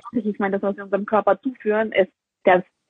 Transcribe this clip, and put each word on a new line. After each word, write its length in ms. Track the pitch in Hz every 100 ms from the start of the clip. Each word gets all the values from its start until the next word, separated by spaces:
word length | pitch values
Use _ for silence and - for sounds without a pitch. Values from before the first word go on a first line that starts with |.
| -
ehrlich, 140 | 240 208
ich 140 | 202
meine, 180 | 196 196
das, 40 |
was 120 | 196 202
wir 80 |
unserem 220 | 196 196 208
Körper 340 | 214 202 196
zuführen, 520 | 262 254 214 214 220
ist 180 | - - _ _ _
das 200 | - 180 - _ _